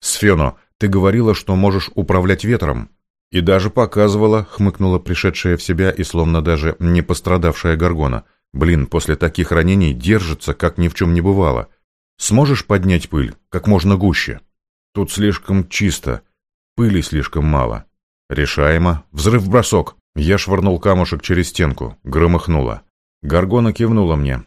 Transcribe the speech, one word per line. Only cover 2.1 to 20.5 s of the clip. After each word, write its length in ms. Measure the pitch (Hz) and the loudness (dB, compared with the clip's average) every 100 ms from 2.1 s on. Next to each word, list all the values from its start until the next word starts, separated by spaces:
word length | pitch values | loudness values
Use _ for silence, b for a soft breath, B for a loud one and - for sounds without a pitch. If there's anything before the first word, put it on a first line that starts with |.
| 95 92 95 | 0 0 0
ветром?" 460 | 104 120 78 60 55 _ _ _ _ | 0 -2 -2 -4 -10 _ _ _ _
"И 80 | 90 | -2
даже 280 | 85 95 104 | 2 2 2
показывала", 760 | 127 117 104 104 104 107 110 | 0 0 2 2 4 2 2
хмыкнула 560 | 101 - 98 - 95 90 | -2 -2 -2 2 0 0
пришедшая 560 | - 90 95 - 92 85 | -2 -2 -2 -2 -2 -2
в 60 | |
себя 280 | - 90 95 | -2 0 0
и 140 | 95 | -2
словно 360 | 87 85 80 82 | -4 0 0 2
даже 360 | 78 80 78 - | 0 0 -2 -2
не 240 | 85 87 | 0 0
пострадавшая 760 | 80 87 87 90 85 - 85 80 | 0 -2 0 0 0 -2 -2 0
Горгона. 460 | 87 82 71 57 - _ _ | 0 0 -2 -4 -10 _ _
"Блин, 340 | 67 80 80 65 | -2 2 2 0
после 300 | 82 - 76 | -2 -2 -2
таких 340 | 82 - 80 | -2 -2 0
ранений 420 | 85 82 98 80 | 0 2 2 2
держится, 640 | 60 73 110 85 80 - | 0 0 0 0 -6 -8
как 240 | 76 85 87 | -4 -4 0
ни 80 | 85 | -2
в 80 | |
чём 200 | - 90 | 0 0
не 60 | 85 | 2
бывало. 460 | 92 98 82 58 - _ _ _ _ - | 2 2 0 -2 -6 _ _ _ _ -10
Сможешь 480 | - 110 151 123 | 0 2 2 0
поднять 440 | - 101 95 87 - | 0 0 2 0 0
пыль 260 | 78 60 - _ | -4 -4 -8 _
как 180 | 90 104 | -4 2
можно 300 | 98 92 98 | 2 4 2
гуще?" 440 | 98 - - 53 - _ _ _ _ | 2 0 -4 -10 -18 _ _ _ _
"Тут 160 | 101 - | -8 -6
слишком 580 | - 104 - - 98 82 | -2 -2 -2 -2 -2 -2
чисто, 540 | - 101 - 67 58 - _ _ _ _ - | -2 -2 -2 -6 -8 -12 _ _ _ _ -2
пыли 260 | 110 92 | 0 0
слишком 420 | - 76 65 80 | -2 -4 -4 -2
мало". 420 | 76 71 60 55 - _ _ _ - | 0 0 0 -6 -14 _ _ _ -8
"Решаемо. 760 | 71 71 - 73 82 87 80 - | -4 -2 2 2 4 2 0 -6
Взрыв-бросок". 840 | 73 87 120 95 117 - 95 - - _ | -4 0 2 2 0 2 -2 -2 -10 _
Я 240 | - 76 98 | -4 0 0
швырнул 400 | - | 0